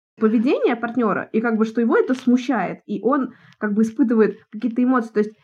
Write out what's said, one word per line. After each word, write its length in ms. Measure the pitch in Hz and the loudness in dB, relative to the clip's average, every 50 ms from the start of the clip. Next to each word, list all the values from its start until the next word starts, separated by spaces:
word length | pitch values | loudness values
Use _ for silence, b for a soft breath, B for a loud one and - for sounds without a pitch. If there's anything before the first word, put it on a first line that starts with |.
| _ _ _ - | _ _ _ -2
поведение 580 | 220 220 220 240 220 277 381 571 523 359 247 226 | 0 2 2 2 2 0 0 0 0 0 -2 -2
партнёра, 520 | 233 226 226 254 233 208 170 135 - - - | -6 -6 -4 -2 -2 0 -2 -2 -4 -4 -4
и, 80 | 220 | -2
как 160 | 226 240 226 208 | -2 0 0 0
бы, 80 | 220 | 0
что 160 | 220 220 240 | 0 0 0
его 160 | 233 233 320 480 | 0 2 2 2
это 160 | 403 - 262 | 2 0 -2
смущает, 640 | 254 - 247 240 247 247 - 262 214 175 - 170 - _ | -2 0 2 2 2 2 -2 -2 -2 -2 -4 -6 -10 _
и 160 | - 208 190 | -10 -8 -4
он, 320 | 202 233 277 285 254 - B B B B B B | -2 0 0 0 -2 -4 B B B B B B
как 140 | 214 214 202 | -6 -2 0
бы, 80 | 208 226 | 0 0
испытывает 560 | 220 - - 285 226 240 220 214 190 - - _ _ | 0 0 0 0 2 4 4 4 2 2 -4 _ _
какие-то 320 | - 214 247 254 233 - 247 | -10 -6 -6 -4 -2 0 2
эмоции. 280 | 247 262 247 226 233 - | 2 2 2 0 -2 -2
То 60 | 214 | -2
есть 120 | 208 214 b b | -2 -2 b b